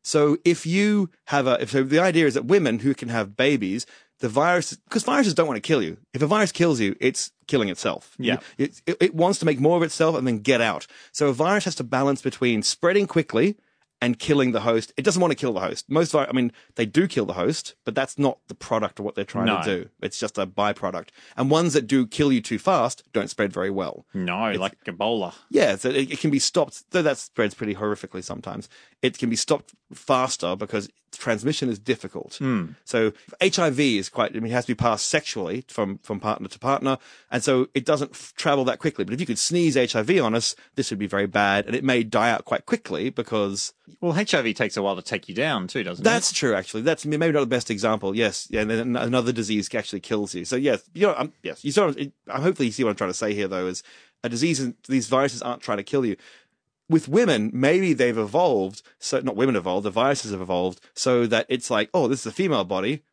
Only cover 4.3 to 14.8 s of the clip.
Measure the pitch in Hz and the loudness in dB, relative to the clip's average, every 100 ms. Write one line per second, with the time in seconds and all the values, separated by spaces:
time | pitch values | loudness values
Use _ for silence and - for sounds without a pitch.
4.3 | 117 165 180 - - _ 226 - 285 214 | 0 2 2 -2 -12 _ -4 0 2 4
5.3 | 156 160 113 - 151 82 - _ 123 147 | 2 0 -2 0 0 0 -6 _ -2 2
6.3 | 214 196 - 170 131 101 - 131 - - | 2 2 2 2 4 0 2 0 0 -8
7.3 | _ - 139 101 87 110 - - - 123 | _ -2 0 0 -2 -4 -4 -10 -4 -2
8.3 | 92 - - 143 - - 175 180 160 175 | -2 -4 -4 -4 -4 -6 0 0 2 2
9.3 | 196 165 135 147 175 160 - 160 156 127 | 2 0 4 4 4 0 2 2 2 -2
10.3 | 110 110 123 113 76 - - - - 147 | 0 2 4 2 -2 -10 -20 -16 0 0
11.3 | 127 160 208 190 - 123 127 139 139 131 | 2 2 2 0 -6 -2 0 2 0 -4
12.3 | - 123 110 104 - 170 196 196 165 151 | 0 0 2 0 0 2 2 2 0 0
13.3 | 113 175 208 _ _ _ _ 120 117 - | 2 2 0 _ _ _ _ -2 -2 2
14.3 | 143 127 110 110 113 | 2 4 2 2 0